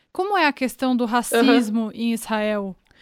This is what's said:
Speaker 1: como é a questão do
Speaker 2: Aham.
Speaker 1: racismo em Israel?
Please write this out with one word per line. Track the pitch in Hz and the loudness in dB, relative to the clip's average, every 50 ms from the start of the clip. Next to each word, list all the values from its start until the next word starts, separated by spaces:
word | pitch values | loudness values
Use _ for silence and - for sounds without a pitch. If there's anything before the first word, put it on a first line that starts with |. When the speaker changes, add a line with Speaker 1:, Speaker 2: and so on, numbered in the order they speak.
| _ _ - | _ _ -6
Speaker 1:
como | - 370 403 403 370 | -6 -4 -2 0 2
é | 320 | 2
a | 294 277 | 0 0
questão | - 262 233 - - 262 254 254 | -2 -4 -6 -4 -4 -2 0 0
do | 233 247 | 0 0
Speaker 2:
Aham. | 214 233 | 0 0
Speaker 1:
racismo | 240 233 - - 233 233 269 277 269 233 208 208 233 220 214 - | -2 -2 0 2 4 6 6 6 4 4 2 -2 -2 -4 -4 -6
em | 214 233 233 226 | -4 -2 -2 -2
Israel? | 220 - - 220 214 214 214 214 208 196 190 180 - _ _ _ _ | -4 -4 -4 -4 -2 -2 -2 -2 -4 -6 -8 -10 -14 _ _ _ _